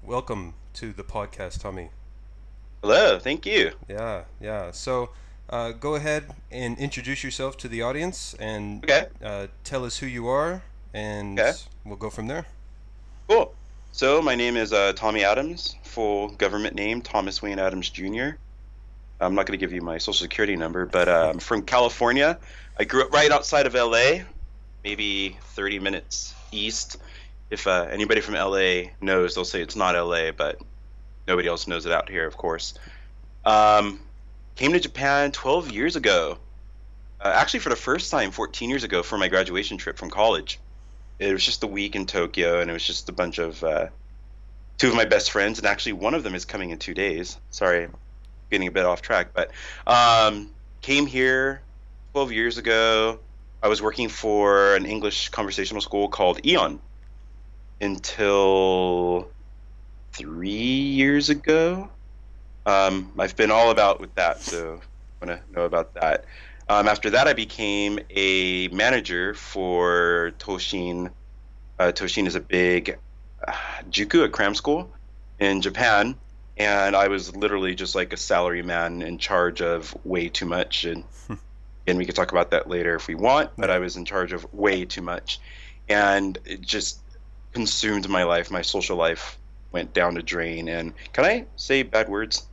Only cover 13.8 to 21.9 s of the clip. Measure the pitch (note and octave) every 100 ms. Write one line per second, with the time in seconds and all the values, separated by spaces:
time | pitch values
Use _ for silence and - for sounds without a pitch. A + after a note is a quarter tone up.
13.8 | - - C3 D3 D#3 B2 A#2+ A#2+ A2 G#2
14.8 | G2 F#2+ A2 G#2+ G2 A2 D3 E3+ - -
15.8 | - - A2 G2+ G#2 G2+ G2 G#2 G#2+ -
16.8 | G2+ A#2 A#2+ A2 F#2+ F#2+ G#2+ G2 F#2+ F#2
17.8 | F2 - F#2+ A2 C3+ D#3 - - - -
18.8 | - - - - F#2 G2 F#2+ F#2 F2+ F2+
19.8 | E2+ E2 - F#2 F2+ - G#2 F#2 D#2+ E2+
20.8 | F2+ F#2 F2 E2+ D#2+ E2+ - A2+ F#2 B2+
21.8 | A#2+